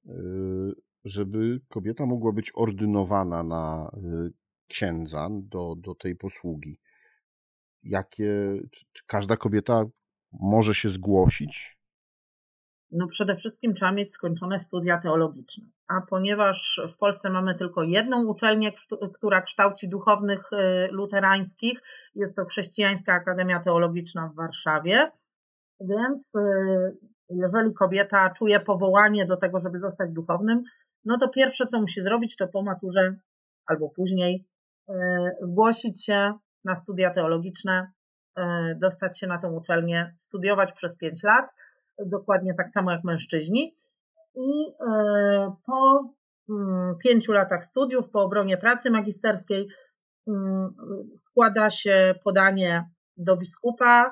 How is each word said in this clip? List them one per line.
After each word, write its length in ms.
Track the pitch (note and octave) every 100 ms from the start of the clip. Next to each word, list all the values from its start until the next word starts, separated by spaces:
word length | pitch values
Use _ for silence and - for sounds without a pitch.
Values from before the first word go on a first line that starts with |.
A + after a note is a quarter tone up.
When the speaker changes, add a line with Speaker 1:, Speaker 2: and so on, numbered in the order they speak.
| -
Speaker 1:
y, 40 | F2+ F2+ F#2+ F#2+ F#2+ G2 - _ _
żeby 560 | G#2 G2+ G2 G#2+ A2+ B2+ _
kobieta 380 | A2+ G2 A#2 C3+
mogła 260 | B2 A2+
być 200 | G#2 G#2
ordynowana 880 | - A2+ G2 G#2+ G2+ F#2 G2+ F2+ E2+
na, 480 | E2 E2 D#2 D#2+ D#2 G#2
y, 360 | F2+ E2 E2+ - _ _ _
księdza 600 | - F#2+ E2 D#2 D2+ E2
do, 440 | G#2 G2 F#2 F2
do 200 | E2 F#2
tej 220 | F2 F#2+ F2
posługi? 640 | F#2+ - F2 D#2 D2+ D#2+ _ _ _ _ _ _ _ _ _ _
Jakie, 760 | - G2 F#2+ - G#2 G2+ G2 G2 -
czy, 140 | - _
czy 100 | - -
każda 300 | G#2+ G2 A2+
kobieta 480 | A2 G#2 G2 A#2 A2 _ _ _ _
może 420 | - F#2+ G#2+ G#2+
się 140 | G2+ G#2+
zgłosić? 960 | F#2 F#2+ F#2+ F#2 - D2 - - _ _ _ _ _ _ _ _ _ _ _ _
Speaker 2:
No, 140 | E3+ F3
przede 300 | - G3+ F#3
wszystkim 380 | A3+ - A#3+
trzeba 180 | F#3 F#3
mieć 200 | G3+ G3+
skończone 460 | - F3 E3 F3+ F#3+
studia 400 | - F3+ F3 F3
teologiczne. 680 | F3 D#3+ D#3+ C#3+ - - - _ -
A 120 | F#3
ponieważ 800 | F#3+ F#3 F#3+ G#3 G3+ F#3+ - - E3
w 80 | -
Polsce 340 | G#3 G3 G3
mamy 240 | F#3 F#3
tylko 280 | F3+ F3+ F3
jedną 440 | E3 F#3+ A#3 B3 A3+
uczelnię, 460 | - A3+ G#3+ G#3+
kształ-, 380 | G#3 - G#3+ F#3+
która 280 | - G#3 F#3
kształci 460 | F#3 - G3+ G3 F#3
duchownych, 640 | G3 G#3 G#3 G3+ G3 -
y, 360 | G#3 F#3 F#3 F#3
luterańskich, 920 | F#3+ G3+ G3+ F#3+ G3 F#3 - A3+ B3 - - -
jest 220 | G#3 G3 G3
to 80 |
Chrześcijańska 680 | F3 - E3+ - G3+ F#3+ G3
Akademia 460 | F3+ F3 F3+ F#3 F3
Teologiczna 720 | F3 E3+ E3+ F3 E3+ F3+ D#3+
w 60 |
Warszawie, 760 | D3+ E3 - - D#3 E3 A3 D#4+ _ _ _ _ _ _ _
więc, 540 | F#3+ G3+ B3 C#4 _
y, 640 | G#3 G3+ G3 F#3+ F#3+ F#3 - _ _ _
jeżeli 440 | F3+ F3+ G#3+ A3+
kobieta 560 | A3 F#3+ F#3+ G3 G3+ F#3+
czuje 300 | F#3 A3 G#3
powołanie 680 | G3+ F#3 F#3+ G3 G#3 G#3 F3+
do 100 | F3+
tego, 220 | F#3 F3+
żeby 200 | F3+ F3
zostać 340 | F#3+ F3 F3
duchownym, 500 | E3 E3 F3 G#3+ A#3+ B3 _ _ _
no 140 | G#3 A#3+
to 100 | C4
pierwsze, 380 | C4 C4 C4 B3
co 140 | A#3
musi 220 | G3+ F#3
zrobić, 340 | F#3+ A#3 A3+ -
to 120 | F#3
po 140 | G3
maturze 540 | G3+ F3+ F#3+ F#3 F#3 F#3+ _ _ _ _ -
albo 240 | D#3 D3+
później, 560 | - F#3 F#3 F3+ F#3 F#3 _ _ _ -
y, 40 | F#3+ F3+ F3+ F3+ F3+
zgłosić 640 | F3+ F3 A3 A3+ A3+ -
się 300 | - G3+ G3+ G#3+ _ _
na 100 | F#3
studia 360 | F3 - F#3 F#3
teologiczne, 800 | F3+ D#3+ E3 F3+ F#3 G3 F#3 F#3+ _ _ _ _ -
y, 40 | F3 F3 E3 D#3+
dostać 400 | F#3 F3+ F#3 F3+
się 80 | F#3
na 120 | F3
tą 140 | F3
uczelnię, 600 | E3 E3 E3+ E3+ E3+ E3+ _
studiować 540 | - G3 F#3+ G3+ F#3+
przez 240 | - F3 E3+
pięć 260 | E3 E3
lat, 320 | G#3 A#3+ - _ - _ _ - G3
dokładnie 480 | G3 G3 F#3+ F#3
tak 160 | F3 F3+
samo 200 | G3+ F#3
jak 140 | E3+
mężczyźni. 720 | F3 E3 - D#3+ D#3 A3+ D#4+ _ _ _ _ _ _
I, 320 | B3 C4 D4 D#4
y, 840 | - A#3+ G#3+ G#3 G#3 G3+ G3+ G3 F#3+ -
po, 440 | C4 C4+ C#4 B3 _ _ _ -
mm, 460 | G#3 G3 F#3 F3+ E3+
pięciu 280 | B3+ A#3 A3+
latach 320 | G3+ F#3+ F3
studiów, 460 | - C4 C4 B3+ -
po 120 | G#3
obronie 340 | F#3+ G#3 F#3+ F#3
pracy 340 | G#3+ B3 B3
magisterskiej, 800 | A3 G3+ G3 A3 G3 - G3 G3+ - _ _ _ _ -
mm, 480 | G3+ F#3+ F#3+ F#3+ - - G3 G3+
składa 560 | - - - A3+ G#3 G#3+
się 440 | G#3 G#3 F#3+ F#3 F#3
podanie 640 | G3+ F#3+ F#3+ F#3+ F3+ E3+ E3+ _ _ -
do 200 | F3 F3+
biskupa 760 | F3+ - A#3+ A#3 B3 A#3+ C4